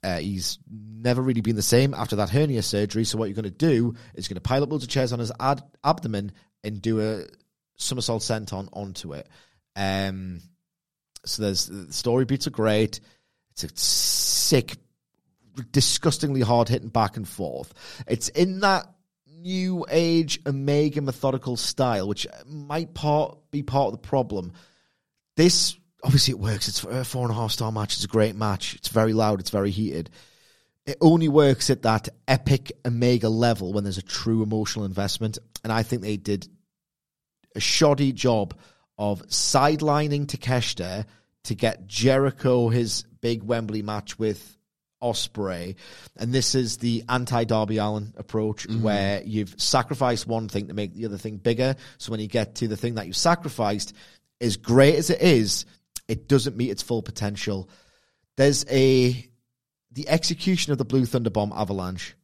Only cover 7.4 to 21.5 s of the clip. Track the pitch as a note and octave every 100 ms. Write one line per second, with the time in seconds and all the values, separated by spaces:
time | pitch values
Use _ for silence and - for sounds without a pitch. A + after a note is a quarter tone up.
7.4 | _ _ _ _ - B2+ A#2 A2+ - A2
8.4 | G#2 G2 G2+ - G2+ F#2 F2 C#2+ - _
9.4 | _ _ _ - G2 G2 G2 F#2+ F#2 F2
10.4 | - _ _ _ _ _ _ - - -
11.4 | G#2 F#2+ - G2 D#2+ D2 B2 B2 B2 C3+
12.4 | - - A2 G#2+ G#2+ - _ _ _ _
13.4 | _ - - - - - - - - -
14.4 | - C#3 A#2 - _ _ _ _ _ _
15.4 | _ - B2 C#3+ - - E3 D3 D3+ C3+
16.4 | A2 A#2+ A2 B2 A2+ A#2 G#2 - G2+ -
17.4 | E2 B1 - - - - - A#2+ - -
18.4 | F3+ F#3+ G3+ F#3+ - _ _ _ _ D#3
19.4 | F3 F#3 F#3 F3+ - D#3 E3+ E3 D#3 -
20.4 | - C#3 C#3 C#3+ D3+ D3 C#3 B2+ C3+ C3
21.4 | C3